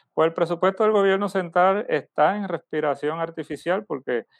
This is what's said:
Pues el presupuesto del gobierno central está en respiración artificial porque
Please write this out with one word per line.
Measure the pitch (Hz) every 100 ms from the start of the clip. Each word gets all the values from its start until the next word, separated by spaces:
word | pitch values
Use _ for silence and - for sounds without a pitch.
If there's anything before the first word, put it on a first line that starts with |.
| _
Pues | - 165
el |
presupuesto | 165 160 170 185 190
del | 214
gobierno | 208 196 196 202
central | 190 175 180 185 202 -
está | 147 - - 156 208
en | 196
respiración | 151 _ 156 151 135 147 165
artificial | 165 165 147 143 170 196 214
porque | 139 139 117 -